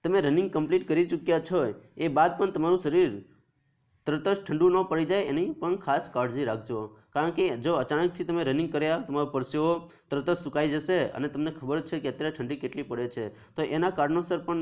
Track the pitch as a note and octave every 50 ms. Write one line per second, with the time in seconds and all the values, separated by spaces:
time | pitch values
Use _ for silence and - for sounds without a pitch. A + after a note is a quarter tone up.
0 | - E3 F#3 G3 D#3 C#3+ D3 F3 G3 F#3 - D#3 D#3 C#3+ F3 F#3 F#3 - D#3 D#3
1 | F3 E3+ F3 D#3 - - E3 D#3+ E3 E3+ F#3 F3 C#3 A2 G2+ - - - _ -
2 | D#3+ E3 C3+ C#3+ - F3+ F3+ F#3+ G3 F#3+ F#3+ D3+ D#3 E3+ F3+ F3+ F3+ D3+ D3 F3+
3 | F3+ C3+ G2+ G2+ - _ _ _ _ _ _ _ _ _ _ _ _ _ _ _
4 | _ D3+ D3 D3+ - G3 G3+ G3 G3 - E3+ D#3 F3 F3+ F3+ F#3 F#3 F#3 D#3+ D#3+
5 | E3 D3 F#3 G3+ F#3 - C#3 D#3 F3+ C4 D4+ - - E3+ F#3 G3 - D3 C#3 D#3
6 | C#3+ - - B2+ B2+ B2 A#2 C#3 C#3+ A#2 A2 A2 A2 - A#2+ G#2+ G#2+ G#2+ - -
7 | _ _ _ C#3+ D3+ E3+ E3+ F3 F#3 F3 B2 A#2 A#2 D#3+ E3+ C#3+ B2+ - D3+ D3+
8 | F3 F3+ F3 F#3 F3+ E3+ E3+ E3+ E3 C3+ C3+ D3+ E3 D#3+ D#3 D3 D3+ D#3 D#3+ -
9 | - - C#3 D3 D3 C#3+ - C3+ B2+ - - D3+ D#3 E3 E3+ E3 E3+ - - _
10 | _ _ C#3+ C#3+ C3+ F3 F3 F3 F3 D3 - D3 D3+ D3+ C#3+ D#3 D#3 F3+ F#3 F3
11 | C3+ - - - C#3 D3 C#3+ C#3 D3+ E3 D#3 D#3+ C3 B2+ D3 D#3+ D#3+ - F3 D#3
12 | C3+ C3+ - - D3+ D#3 D#3 - B2 A#2+ D3 C#3 - B2+ - D3+ C#3 - B2 A#2+
13 | B2 A#2+ - B2+ A2 G#2 - - - _ _ - D#3 - D3 D#3+ E3+ F#3 F3+ D#3+
14 | C#3+ C#3+ D#3+ F3 E3+ F3 F#3 D#3+ - F3 E3+ E3